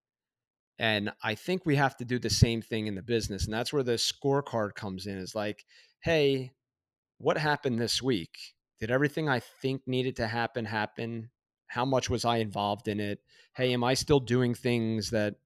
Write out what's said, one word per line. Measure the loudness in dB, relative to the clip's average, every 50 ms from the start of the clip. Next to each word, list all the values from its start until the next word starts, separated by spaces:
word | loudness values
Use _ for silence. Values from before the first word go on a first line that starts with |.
| _ _ _ _ _ _ _ _ _ _ _ _ _ _ _ 0
And | 2 2 2 2 0 -2 -6 -4
I | -4 -4 -4
think | -4 -2 -4 -2 -2 0
we | 2 2
have | 4 2 2 0
to | -2 -6
do | -4 -2
the | -2 0 2
same | 4 6 6 4 4 -2
thing | -4 -4 -4 -4 -2
in | -4 -4
the | -6
business. | -4 -2 -2 -2 -2 -2 -6 -4 -4
And | -4 -2
that's | -4 -4 -2 -2
where | 0 0
the | 2 0
scorecard | 0 0 -2 -4 -2 0 0 0 0 0 -2 -2 -2 -2 -2 -4
comes | -8 -8 -8 -8 -8 -8
in, | -8 -8
is | -8 -8 -6 -6
like, | -4 -4 -4 -6 -8 -12 _ -20 -20 -20 _ _ _
"Hey, | -2 2 2 4 4 4 2 2 -2 -6 _ _ _ _ _ _ _ _ _ _ _ _ _
what | -2 0 0 2
happened | 2 2 2 2 2 0 -2 0
this | 0 0 0 -2 0
week? | 0 0 0 0 -2 -6 -12 -18 -20 -20 _ _ _ _ _
Did | -6 -2 0
everything | 2 2 2 2 0 0 0 0
I | 0 0
think | -2 -6 -12 -4 -4 -2 -2 -2 -4
needed | -2 0 0 0 0 -2
to | -2 -4
happen, | -2 -2 -2 -2 -2 -2 -4 -6
happen? | -4 -2 -2 -2 -2 -4 -6 -8 -6 -6 -8 -10 -12 _ _ _ _ _ _ _
How | -8 -2 -2 0
much | 2 2 2 2 0
was | -2 0 2
I | 2 2
involved | 2 0 -2 -2 -2 0 0 0 -2 -2 -4
in | -2 -2
it? | -2 -4 -4 -8 _ _ _ -20 -20 _ -4
Hey, | -2 0 2 2
am | 2 2
I | 2 2
still | 2 2 4 4 4
doing | 4 4 2 2 2 2 0
things | 0 0 0 0 2 0 0 0 -2 -2 0
that, | 0 0 0 0 -2 _ _